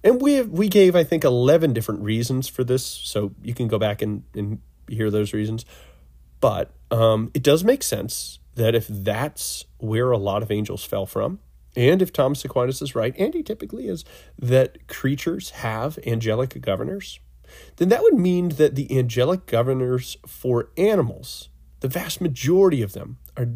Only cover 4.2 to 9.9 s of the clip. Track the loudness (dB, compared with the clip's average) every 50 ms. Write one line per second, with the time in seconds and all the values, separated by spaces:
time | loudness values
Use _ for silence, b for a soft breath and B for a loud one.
4.2 | -10 -10 -8 -8 -6 -6 -6 -8 -12 _ _ _ -14 -10 -4 -2 -2 0 0 0
5.2 | -2 -2 -2 -4 -4 -4 -4 -8 -10 b b b b b b b b b _ -20
6.2 | -20 _ _ 0 2 2 2 0 -6 -6 -8 -20 -8 _ 2 4 4 4 4 4
7.2 | 0 -2 -4 0 4 4 4 4 4 2 2 2 0 -6 -4 -6 -6 -8 -10 -12
8.2 | -12 -14 -18 -20 -20 -14 -4 0 0 2 2 0 -2 -4 -10 -6 -4 -4 -4 -4
9.2 | -6 -6 -8 -10 -10 -10 -10 -12 -14 _ -16 -10 -6 -4